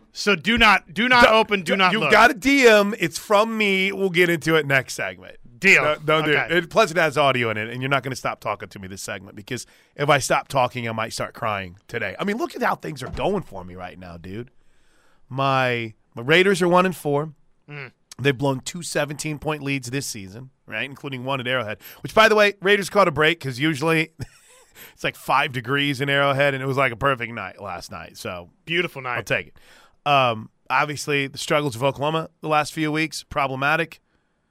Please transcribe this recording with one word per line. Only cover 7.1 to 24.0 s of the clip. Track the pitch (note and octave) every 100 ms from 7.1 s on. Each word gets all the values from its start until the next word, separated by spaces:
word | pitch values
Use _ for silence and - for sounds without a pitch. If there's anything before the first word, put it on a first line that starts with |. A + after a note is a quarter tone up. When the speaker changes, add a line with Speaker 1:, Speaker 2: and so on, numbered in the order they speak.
| C#3+
Speaker 2:
audio | C#3+ B2+ A#2
in | G#2+
it, | A2+
and | B2
you're | C3
not | C#3
gonna | C#3 B2
stop | B2+ A2+
talking | A2+ G#2 G2+
to | G#2+
me | F#2
this | F#2+
segment | - G2+ G2 G2+
because | G2 A#2+ - _ _
if | - D3
I | C#3+
stop | - D#3 -
talking, | C#3 B2 B2 A#2
I |
might | A2+ A2
start | - A#2
crying | - A#2 G2+ F#2 F2+ -
today. | A#2+ G2+ F#2
I |
mean, | F#3+ A3
look | E4+ D#4+
at |
how | G#3+ F#3
things | E3 C#3+
are | B2+
going | - C#3+ G3
for | - F#2+
me | F2+
right | F#2 F2+ D#2+
now, | F2+ E2+
dude. | F2+ G2+ B2+ _ _ _ _ _ _ _ _
My, | B2+ C#3 C3 B2+ A#2+ A2+ - _
my | -
Raiders | B2 E3 F#3+ F3
are | F3
one | F3+ F#3
and | -
four. | D3 C#3+ D#3 - _ _ -
Speaker 1:
Mm. | D3 B2+ - _ -
Speaker 2:
They've | C3+ A#2+
blown | C#3 C3
two | - F3
seventeen-point | D3+ E3 D3 D3 D3+ D3+ D3+ D3+
leads | C#3 C#3 A#2+
this | C#3 C3+
season, | A2 F#2+ G#2 C3 _ -
right, | G#2+
including | C3 C3+ D3 C3
one | C3 C3+
at | B2
Arrowhead, | B2+ G#2+ G#2+ - -
which, | -
by | - A3
the |
way, | G#3+ G#3 G3+
Raiders | F#3 G3+ F3
caught | G3+ F3+
a |
break | C#3+ D3+ E3+
'cause | C#3 A#2+
usually | D#3 C#3+ D#3+ D#3+